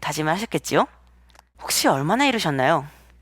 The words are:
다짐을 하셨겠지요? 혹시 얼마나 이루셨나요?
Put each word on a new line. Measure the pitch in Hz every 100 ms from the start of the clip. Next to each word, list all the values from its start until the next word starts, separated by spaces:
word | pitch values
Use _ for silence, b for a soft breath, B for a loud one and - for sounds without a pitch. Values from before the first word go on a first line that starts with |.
다짐을 | - 151 156
하셨겠지요? | 180 226 151 - 151 262 - _ _ _ - _ -
혹시 | - - 285
얼마나 | 139 151 233 285
이루셨나요? | 226 165 135 131 160 143 b b -